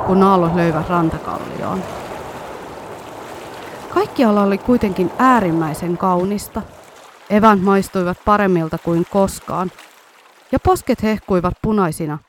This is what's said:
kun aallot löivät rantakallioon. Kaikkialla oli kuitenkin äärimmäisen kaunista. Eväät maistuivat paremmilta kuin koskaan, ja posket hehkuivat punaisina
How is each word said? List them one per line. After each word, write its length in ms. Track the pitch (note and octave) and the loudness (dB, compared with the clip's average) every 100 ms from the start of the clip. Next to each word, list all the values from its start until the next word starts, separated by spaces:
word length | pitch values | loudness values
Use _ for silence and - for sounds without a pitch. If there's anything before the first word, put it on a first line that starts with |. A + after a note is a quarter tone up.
| - | 2
kun 160 | F#3+ | 4
aallot 320 | F#3+ F#3+ E3 | 6 6 2
löivät 340 | F3 E3+ D#3 E3 | 2 0 0 -2
rantakallioon. 880 | F3 E3 C#3+ - E2+ - C3+ G#2 F3+ - - - - - - - - - - - - - - - - - - - - - | 0 0 -2 -6 -8 -8 -8 -6 -6 -8 -10 -12 -12 -12 -14 -14 -14 -14 -16 -16 -16 -16 -16 -16 -16 -16 -16 -16 -16 -6
Kaikkialla 480 | F4 G#4 - A#3 G#3 | -2 -2 2 4 4
oli 160 | G3+ G3 | 2 2
kuitenkin 520 | - B3 G#3 F#3 F3+ - | 2 2 2 0 -2 2
äärimmäisen 800 | C4 A#3+ F#3 E3 D#3+ D3+ E3+ E3+ | 4 4 2 0 -2 -4 -4 -2
kaunista. 640 | F#3+ F3+ F#3+ G#3 - A3 G3 - - - - - - | 0 0 0 -4 -6 -10 -10 -14 -20 -20 -20 -18 0
Eväät 320 | G#3 A3 G3 | 4 6 6
maistuivat 560 | F#3+ G3 F#3+ F#3+ F3+ F#3 | 4 2 2 -2 -2 -2
paremmilta 540 | - G#3 G3 F3 D#3+ E3 | 2 2 4 2 0 -4
kuin 280 | - E3+ F3+ | -2 -2 0
koskaan, 600 | G3+ G3 - - E3 F#3 - - _ _ _ _ _ _ | 0 0 -2 -6 -6 -6 -8 -20 _ _ _ _ _ _
ja 60 | C4+ | 0
posket 440 | - F#4 - A#3 | 2 2 0 -2
hehkuivat 520 | A3 G#3 - F#3 F3 - | 0 -2 0 0 0 -2
punaisina 560 | A3 G#3+ F3+ D#3 D#3 D3+ | 0 0 0 -2 -6 -8